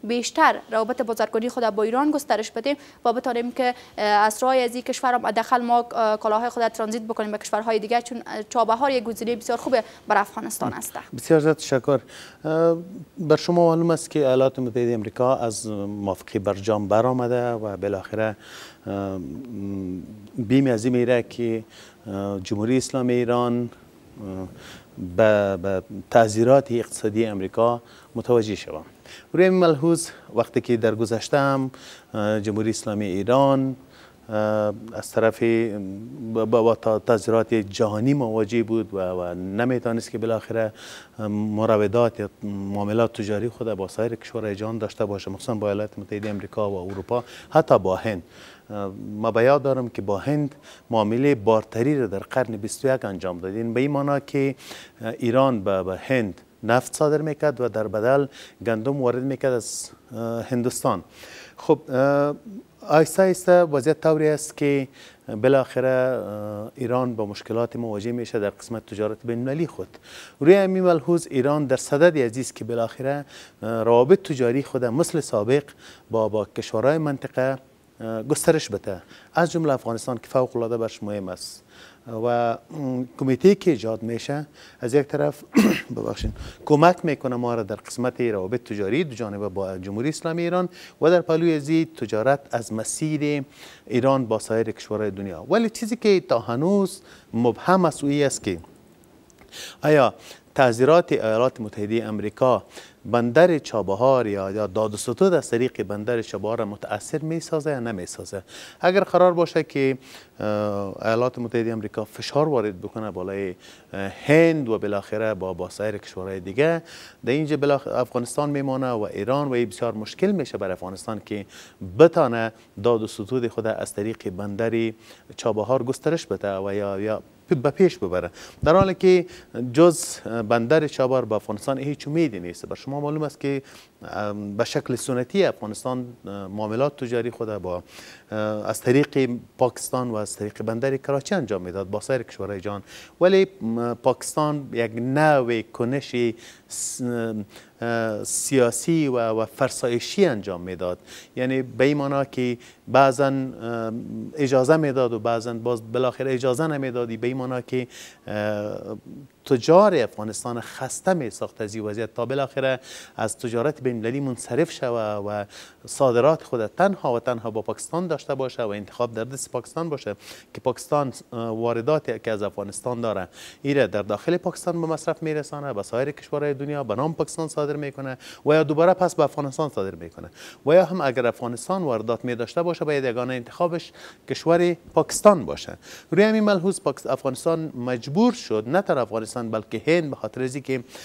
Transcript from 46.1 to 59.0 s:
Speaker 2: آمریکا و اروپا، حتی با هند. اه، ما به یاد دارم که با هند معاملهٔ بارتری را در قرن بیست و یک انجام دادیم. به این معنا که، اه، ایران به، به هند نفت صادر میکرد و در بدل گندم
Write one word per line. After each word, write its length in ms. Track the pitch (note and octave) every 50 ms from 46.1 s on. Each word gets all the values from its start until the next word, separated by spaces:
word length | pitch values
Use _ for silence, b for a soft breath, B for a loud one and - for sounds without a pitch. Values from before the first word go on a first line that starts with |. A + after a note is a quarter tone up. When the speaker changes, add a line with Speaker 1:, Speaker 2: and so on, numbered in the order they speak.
| G#2+ G#2 G#2 A2
Speaker 2:
آمریکا 400 | G#2 G2+ G2 G2 - - G#2+ G2+
و 200 | G2+ F#2+ F2 F#2
اروپا، 340 | G2 F#2+ F#2+ - A#2 A#2+ A#2 B B B B B
حتی 280 | - D3+ D#3 - C3+ A2
با 180 | F#2 G2 F#2
هند. 260 | F#2 - A2+ G#2 F2+ E2 B B B B B B B B B
اه، 200 | G#2 G#2 G2+ G2 F#2+ G#2+ G#2 G2+ G#2
ما 140 | G#2 A2 A2+
به 140 | G#2+ A2+ A2+
یاد 180 | B2+ C#3+ D3 B2+
دارم 260 | C#3 C3 C3 B2 A#2
که 140 | - - G#2
با 160 | G2 G2+ F#2+
هند 360 | - C3+ D3 D3 D3 C3+ - - B B B B B B
معاملهٔ 440 | A#2 A2+ G#2+ G#2 A2+ B2 C3+ C#3+ C#3
بارتری 640 | A#2 G2 A2 A2+ A2 G#2+ - - A2+ A#2 C#3 D3+ C#3
را 80 | B2
در 120 | G2 F#2 G2
قرن 380 | F#2 - - C3 B2 A2 A2
بیست 280 | G#2 G#2 G#2+ - - -
و 40 | C3+
یک 160 | C3 C3 -
انجام 340 | G#2 G2 F2+ F2 F#2 F2+ E2+
دادیم. 360 | F2 F#2+ G2 A2 A#2 A#2 A2+
به 60 | B2
این 100 | C3 C#3+
معنا 300 | D3 C#3 C#3 C#3+ C#3+ C#3
که، 340 | C#3 - - C#3+ C3+ C#3 C3 B B B B B B B B B
اه، 120 | A2+ A2+ A2+ -
ایران 460 | B2 A#2 A2+ C3 C3+ C#3 C3 G#2+ F#2+
به، 180 | G#2 G2 F#2+ F#2
به 160 | F2+ F#2 F2+
هند 420 | - - C3+ B2+ A2+ G2 F2 - - _ _ - -
نفت 340 | G#2+ A#2 B2+ - - -
صادر 260 | - D#3 D3+ D3+ D3+ D3+
میکرد 380 | D#3 D3 - - D3+ C#3 -
و 80 | B2+ A#2
در 200 | G2+ A2 G#2+ G#2+
بدل 380 | G#2 G#2+ G#2+ A#2+ C3+ C#3+ C#3+ C3+ B B B B B B F#2
گندم 360 | A#2 A2+ A2 A2 C3+ C#3 C#3+